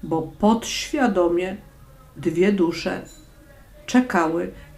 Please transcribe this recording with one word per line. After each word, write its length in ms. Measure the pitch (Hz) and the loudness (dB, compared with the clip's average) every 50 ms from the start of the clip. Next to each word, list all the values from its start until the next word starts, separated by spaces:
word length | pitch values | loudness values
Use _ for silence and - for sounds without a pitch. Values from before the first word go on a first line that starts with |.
| - | -4
bo 200 | 156 160 160 156 | -2 -4 -4 -4
podświadomie 1300 | - - - - 208 226 226 - - - - - - - 302 269 240 196 185 175 170 175 170 180 190 196 202 - - - - - - - - - - - | -6 -6 2 4 4 4 4 0 -6 -8 -6 -6 -4 -2 0 0 2 4 2 2 2 2 0 -2 -2 -6 -10 -14 -20 -20 -20 -20 -20 -20 -20 -20 -20 -18
dwie 360 | 156 139 180 160 165 185 202 208 | -4 -4 -2 2 2 2 4 4
dusze 500 | 190 175 165 170 - - 185 - - - - - - - - - - - - - - - - - - - | 2 2 0 0 -4 -6 -6 -6 -6 -10 -16 -20 -20 -20 -20 -20 -20 -20 -20 -20 -20 -20 -20 -20 -20 -14
czekały 640 | - - 254 247 247 - 180 165 160 160 170 180 190 - - - - - | 0 0 0 2 2 0 0 0 2 0 -2 -4 -6 -10 -16 -20 -20 -16